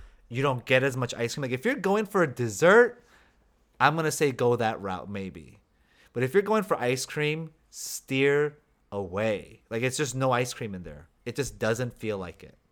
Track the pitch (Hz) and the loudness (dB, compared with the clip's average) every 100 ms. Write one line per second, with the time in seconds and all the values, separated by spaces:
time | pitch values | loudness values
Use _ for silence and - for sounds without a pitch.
0 | - - _ 120 143 123 - 131 135 127 | -20 -20 _ -2 0 -2 2 2 2 -2
1 | 123 110 117 - 131 127 220 269 190 208 | -6 -4 -4 -4 -6 -2 -2 -2 0 0
2 | 214 196 156 - 120 98 170 220 240 - | 0 0 0 0 -4 4 8 8 6 2
3 | _ _ _ _ _ _ _ - 135 160 | _ _ _ _ _ _ _ 2 2 4
4 | 156 - 147 120 123 120 110 101 95 92 | 0 2 0 2 2 2 0 -2 -6 -8
5 | 98 98 95 80 65 - _ _ _ _ | -8 -8 -10 -12 -20 -20 _ _ _ _
6 | _ 120 131 190 196 220 196 165 123 131 | _ -4 2 2 2 0 0 0 0 -2
7 | - 151 151 156 160 - _ - - - | -4 -4 -4 -4 -10 -16 _ -14 -12 -12
8 | - 135 139 143 147 147 _ _ _ 101 | -4 2 4 4 0 -4 _ _ _ -8
9 | 92 95 110 98 - 110 _ 117 127 131 | -6 -2 -2 -2 -8 -20 _ -4 -2 -2
10 | 151 131 131 120 127 - 113 92 82 73 | -4 -2 0 0 -2 -6 -10 -10 -12 -16
11 | - _ 120 127 117 104 110 117 123 - | -20 _ -8 -6 -6 -2 -2 0 -4 -6
12 | 110 98 87 - 71 _ _ | -6 -6 -8 -12 -20 _ _